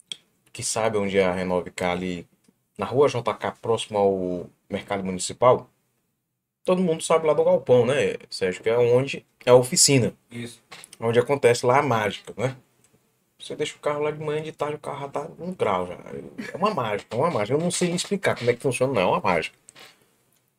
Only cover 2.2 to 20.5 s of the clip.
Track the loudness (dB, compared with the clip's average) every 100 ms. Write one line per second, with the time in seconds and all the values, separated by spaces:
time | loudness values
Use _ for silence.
2.2 | -12 _ _ _ _ -8 -4 2 2 2
3.2 | -4 -4 -6 -6 -2 -2 -2 2 2 2
4.2 | -2 -4 -8 _ _ -10 -6 -6 -4 -6
5.2 | -8 2 4 4 0 _ _ _ _ _
6.2 | _ _ _ _ -2 0 0 -2 0 0
7.2 | 2 2 2 2 4 4 4 2 0 -4
8.2 | -10 -4 -4 -2 -2 2 4 4 2 -6
9.2 | -12 _ 6 6 6 2 4 4 2 -4
10.2 | _ -14 -14 -16 _ -20 -20 -6 2 2
11.2 | 2 4 4 4 4 2 2 0 -2 -4
12.2 | -12 -6 -6 -6 _ _ _ _ _ _
13.2 | _ _ -14 -8 -8 -4 -6 -2 -4 -4
14.2 | -6 -6 -6 -6 -6 -6 -10 -10 -8 -8
15.2 | -8 -10 -12 -4 0 0 -2 -10 -14 -14
16.2 | -14 -14 -12 -4 -2 -2 -4 -6 -4 -2
17.2 | 0 0 0 0 0 0 -2 -2 -4 -2
18.2 | -2 0 0 0 -2 0 0 2 2 2
19.2 | 2 0 -2 -10 _ -20 -20 _ _ _
20.2 | _ _ _